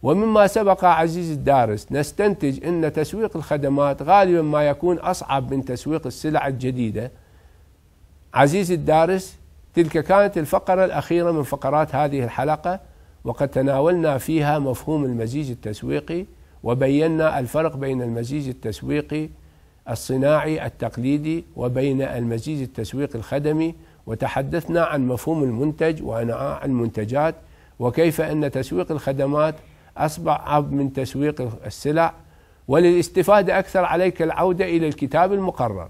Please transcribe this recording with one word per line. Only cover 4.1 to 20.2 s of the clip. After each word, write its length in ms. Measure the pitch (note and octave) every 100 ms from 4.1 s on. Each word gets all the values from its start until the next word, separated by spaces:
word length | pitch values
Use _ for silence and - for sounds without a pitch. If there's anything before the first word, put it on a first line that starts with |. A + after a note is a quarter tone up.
| G3 G3 E3+
ما 260 | D3+ D3+ D3
يكون 300 | C#3+ F3 F3
أصعب 560 | E3+ F3+ - C#3 B2+
من 100 | C3+
تسويق 420 | C3 B2 - D#3 C#3+
السلع 400 | - D#3 D3+ C#3
الجديدة، 640 | C3 B2+ B2 A#2 G#2+ B2+ - _ - - _ _ _ _ _ _ - _
عزيزي 400 | B2 C#3+ F3 F3+
الدارس، 600 | F3 D3 D#3 E3 F#3+ F#3 - - - -
تلك 240 | - E3 E3
كانت 400 | C3+ F#3+ G3+ F#3+
الفقرة 460 | D3 F#3+ - F#3
الأخيرة 460 | F#3 D3+ - E3+ E3+
من 120 | D#3+
فقرات 520 | C3+ C#3 C3+ D3 D3+
هذه 300 | C3+ D3 C#3
الحلقة، 560 | A#2+ - C3+ D3+ F3 F#3+ - - - _
وقد 240 | - A#2 C#3
تناولنا 680 | C3+ C3+ C3+ D#3 F3+ D#3+ C3+
فيها 400 | - D#3 D3 D3+
مفهوم 460 | C3+ A#2+ - D#3
المزيج 460 | C#3 A#2+ A2+ C3+ C#3+
التسويقي، 760 | A#2 A2 G#2+ A#2+ C#3+ D3 E3 G3 - - -
وبينا 760 | A2+ B2 C3+ C#3 E3 D#3+ D#3 C#3+
الفرق 380 | B2+ D3 D#3+ C#3
بين 260 | C#3 C3
المزيج 460 | B2 A#2 A#2 D3 C3+
التسويقي 800 | B2 A2+ G#2 B2+ D3 D3 D3+ D#3 - - _ - _ -
الصناعي 760 | A#2 - C3